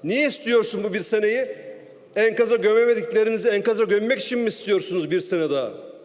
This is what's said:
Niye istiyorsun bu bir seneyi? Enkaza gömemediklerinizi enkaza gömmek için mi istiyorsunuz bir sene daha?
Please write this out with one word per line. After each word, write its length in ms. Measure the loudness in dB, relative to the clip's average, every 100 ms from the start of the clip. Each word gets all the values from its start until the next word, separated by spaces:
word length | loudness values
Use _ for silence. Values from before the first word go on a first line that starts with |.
Niye 240 | -2 0 0
istiyorsun 560 | 0 2 2 2 -2
bu 100 | -4
bir 60 | -2
seneyi? 460 | 0 2 0 0 -4 -8 -14 -18 -20 -20 -8 0
Enkaza 400 | 0 2 2 2
gömemediklerinizi 960 | 4 4 4 2 0 2 2 2 0
enkaza 340 | 0 0 0
gömmek 360 | 2 2 2 -2
için 200 | 0 -2
mi 80 | -2
istiyorsunuz 640 | -2 0 0 0 -4 -2
bir 80 | -2
sene 300 | 0 -2 0
daha? 220 | -2 -4 -8 -18 -20